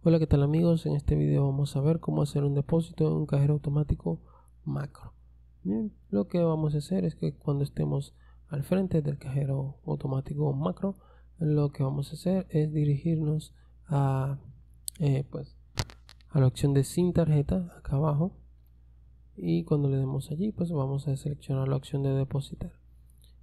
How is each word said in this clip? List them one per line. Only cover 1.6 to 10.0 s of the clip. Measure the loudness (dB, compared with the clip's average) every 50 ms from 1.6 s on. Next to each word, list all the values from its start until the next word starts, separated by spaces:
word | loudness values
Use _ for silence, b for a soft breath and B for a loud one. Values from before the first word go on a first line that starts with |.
| -2 0 0
a | 0
ver | 2 2 0 0
cómo | 0 -2 0 0 0
hacer | 0 0 0 0
un | 0 0
depósito | 0 0 2 0 0 0 -2 -2 0 0 2
en | 2
un | 0 0
cajero | 0 2 2 4 4 2
automático | 2 0 0 0 0 2 0 0 -2 0 -4 -6 -6 b b b b b b b -14 -8
macro. | -6 -4 -4 -6 -8 -12 -16 -20 -20 -20 -20 -20 -20 -20 -20 -20 -20 -20 -10 -6
Bien, | -4 -2 -2 -4 -4 -8 -12 -12 -4
lo | -2 -2 -2 0
que | 0 0
vamos | 2 2 2 0 0 0 0
a | -2
hacer | -2 -2 -2 0 0
es | -2 -2
que | -2 -4 -4 -4
cuando | -4 -2 -2 0 0 0
estemos | -2 -2 -2 -2 -2 0 -2 -4 -6 -14 b b b b b b -10
al | -6 -6 -2
frente | 0 0 0 0 0 0 0 0
del | 0 -4 -6
cajero | -6 -4 -2 -2 -2 0 -2 -4 -4 -6 -8 -12 -6
automático | -6 -6 -4